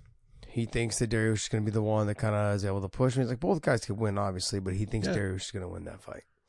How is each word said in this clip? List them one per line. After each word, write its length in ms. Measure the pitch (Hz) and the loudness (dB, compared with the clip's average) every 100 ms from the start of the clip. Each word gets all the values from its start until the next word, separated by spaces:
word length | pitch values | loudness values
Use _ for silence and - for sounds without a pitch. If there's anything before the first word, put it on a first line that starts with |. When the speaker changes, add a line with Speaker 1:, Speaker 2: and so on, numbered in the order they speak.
| - - _ - - | -20 -20 _ -20 -8
Speaker 1:
He 180 | - 110 | -4 -2
thinks 320 | 120 117 - | -2 -2 0
that 100 | 120 | 0
Dariush 340 | 113 110 107 | 2 2 2
is 40 | - | 0
gonna 160 | 110 | -2
be 60 | 107 | 0
the 100 | 107 | 2
one 240 | 107 107 104 | 2 2 2
that 80 | 104 | 0
kinda 320 | 110 104 104 | 0 2 2
is 140 | 101 98 | 2 0
able 160 | 98 | -2
to 60 | 95 | -2
push 260 | - 127 123 | 2 2 2
him. 60 | |
He's 80 | 120 | 0
like, 100 | 123 | 0
"Both 220 | 175 170 | 0 2
guys 240 | 160 120 - | 2 2 0
could 120 | 101 | 0
win, 200 | 110 101 | 0 2
obviously, 420 | 101 92 - 98 | 0 -2 -2 -2
but 140 | 95 | 0
he 100 | 95 | -2
thinks 220 | 104 110 196 | 0 0 0
Speaker 2:
Yeah. 80 | |
Speaker 1:
Dariush 300 | 170 98 95 - | 0 0 -4 -6
is 40 | |
gonna 180 | 98 90 | -8 -6
win 160 | 87 | -8
that 180 | 85 - | -10 -14
fight." 220 | - - - _ | -14 -16 -16 _